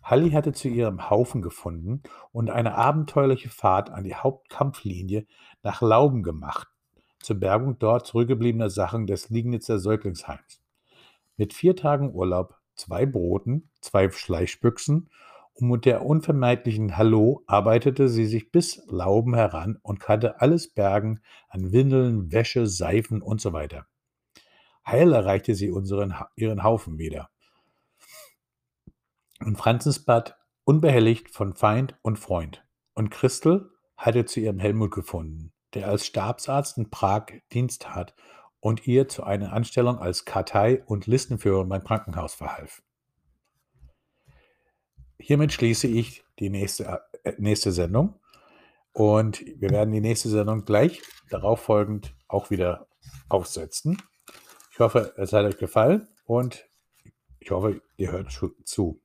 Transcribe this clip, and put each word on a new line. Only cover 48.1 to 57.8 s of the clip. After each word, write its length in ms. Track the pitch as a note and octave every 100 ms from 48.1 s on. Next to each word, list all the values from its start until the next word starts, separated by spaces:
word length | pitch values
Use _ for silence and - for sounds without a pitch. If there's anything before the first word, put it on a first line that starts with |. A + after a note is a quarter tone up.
| - _ _ _ _ _ _ _
und 520 | - G#2+ G#2+ A2 - - -
wir 100 | G2
werden 220 | G2+ G#2+
die 80 | G#2+
nächste 300 | A2 A2+ A#2
Sendung 340 | G#2+ G#2 A2
gleich 380 | G2 G#2 D#3 - - - _
darauf 320 | F#2+ G2 A#2
folgend 540 | - G#2+ G2+ G#2 - - _
auch 240 | G2+ -
wieder 360 | F#2+ F2+ E2+ - _ - - -
aufsetzen. 720 | F#2+ F2 - D#2 - D3 F#3 - _ - - _ - _
Ich 80 | -
hoffe, 320 | A2+ B2 G#2 -
es 140 | G2
hat 100 | G#2
euch 140 | G#2 F#2+
gefallen 500 | - - A#2 G#3 - _
und 420 | - A#2 B2 - _ _ _ _ _ _ _ _
ich 120 | -
hoffe, 320 | F#2 G#2+ -